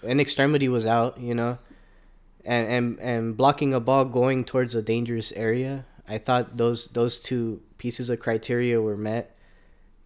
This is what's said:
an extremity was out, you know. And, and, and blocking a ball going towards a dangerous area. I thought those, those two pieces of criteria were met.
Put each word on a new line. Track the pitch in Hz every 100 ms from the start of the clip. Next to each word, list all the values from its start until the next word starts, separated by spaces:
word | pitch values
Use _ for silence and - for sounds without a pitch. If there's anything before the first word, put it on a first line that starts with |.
an | 107 131
extremity | 143 - 139 151 135
was | 123 110
out, | 117 117 -
you | 120
know. | 120 117 123 - - - _ - - _ _ -
And, | 120 113
and, | 123 120 117
and | 123 120 113 110
blocking | 131 143 143
a | 131
ball | 117 135 131
going | 123 127 131 120
towards | 131 123
a | 113
dangerous | 110 113 120 117 110
area. | - 113 117 131 139 131 - -
I | 107
thought | - 123 117 120
those, | 117 117 -
those | - 120 -
two | - 127 117 107 - _
pieces | 123 - 123
of | 120
criteria | - 113 - 120 123 117
were | 110 104
met. | 107 113 - _ - - - - - _